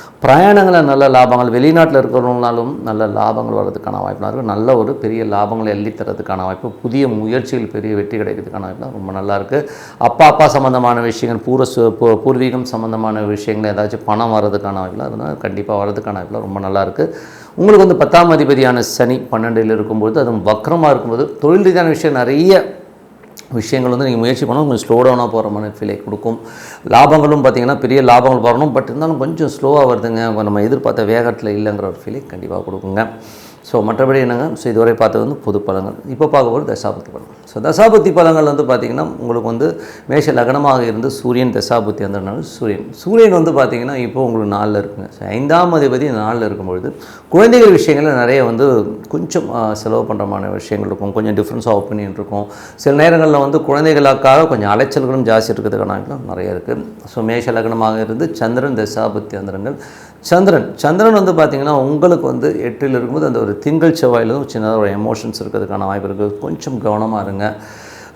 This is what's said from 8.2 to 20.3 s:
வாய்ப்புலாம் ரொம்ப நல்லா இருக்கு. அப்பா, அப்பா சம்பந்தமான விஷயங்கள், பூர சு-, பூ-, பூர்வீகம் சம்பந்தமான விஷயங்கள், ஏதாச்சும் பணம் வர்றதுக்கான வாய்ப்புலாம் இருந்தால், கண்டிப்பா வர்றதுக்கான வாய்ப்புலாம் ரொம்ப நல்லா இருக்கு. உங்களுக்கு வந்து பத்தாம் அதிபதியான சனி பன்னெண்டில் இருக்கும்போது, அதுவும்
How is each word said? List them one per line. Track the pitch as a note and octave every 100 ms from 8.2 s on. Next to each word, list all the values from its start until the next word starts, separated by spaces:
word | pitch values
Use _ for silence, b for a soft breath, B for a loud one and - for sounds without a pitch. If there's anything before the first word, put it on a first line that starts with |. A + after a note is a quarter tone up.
| G2 - - G2
வாய்ப்புலாம் | F#2+ - C3
ரொம்ப | G#2+ F#2+
நல்லா | F#2+ G2+ G2+
இருக்கு. | - D3 D3 B B B
அப்பா, | A#2+ - D3+
அப்பா | D#3 D3+
சம்பந்தமான | C#3 C3 B2+ A#2+ A#2
விஷயங்கள், | A#2 - A#2 A2+ B2
பூர | C3 B2+ B2
சு-, | A#2 -
பூ-, | A#2 G#2+ C3+
பூர்வீகம் | B2 C3 B2+
சம்பந்தமான | B2+ A2+ A2+ A2 A2 G#2+
விஷயங்கள், | G#2 G#2 - G#2+ G#2+
ஏதாச்சும் | G2 G#2 A2+ -
பணம் | G#2+ A#2
வர்றதுக்கான | A2 G#2 G2+ G2+ F#2+ F#2
வாய்ப்புலாம் | G#2 C3+
இருந்தால், | A2 D3 -
கண்டிப்பா | G2+ G2 G2+ G2+ G#2
வர்றதுக்கான | G#2 G#2 G2
வாய்ப்புலாம் | F2 A2
ரொம்ப | G2+ G2
நல்லா | F#2+ G2
இருக்கு. | F#2+ - D#3+ B B B B -
உங்களுக்கு | G3+ G3+ F#3
வந்து | E3 D3
பத்தாம் | E3+ E3+
அதிபதியான | D#3 C#3 C3+ B2+ B2
சனி | A#2 - A#2+ B2+ -
பன்னெண்டில் | A2+ A#2 A2+ A2
இருக்கும்போது, | G#2+ G#2 A2 A2 C#3+
அதுவும் | A#2+